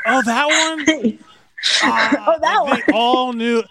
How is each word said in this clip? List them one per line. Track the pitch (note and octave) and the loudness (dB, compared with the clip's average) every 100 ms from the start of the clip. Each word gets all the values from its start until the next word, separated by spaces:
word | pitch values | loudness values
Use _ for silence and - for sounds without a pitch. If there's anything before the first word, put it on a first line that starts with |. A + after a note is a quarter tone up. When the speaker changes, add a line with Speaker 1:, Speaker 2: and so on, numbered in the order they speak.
| A3+ | 0
Speaker 1:
"Oh, | C4 | 0
that | A#3 A#3 D4 | 0 0 0
one?" | D#4 D#4+ D#4+ C#4+ D#4 A3+ - | 0 0 0 -2 0 -2 -4
Speaker 2:
<laughs> | - - _ - - - | -12 -20 _ -6 -2 0
Speaker 1:
Ah, | C4+ A3+ G#3+ C#4+ G#3 | 0 0 0 0 0
Speaker 2:
Oh, | E4 | 0
that | D#4+ G4+ | 0 0
Speaker 1:
like, | C#4+ | 0
Speaker 2:
one. | B3+ - | 0 0
Speaker 1:
they | |
all | A3 A#3+ B3+ B3+ | 2 2 2 0
knew. | A#3 A#3 A#3 A3 | -2 0 0 -2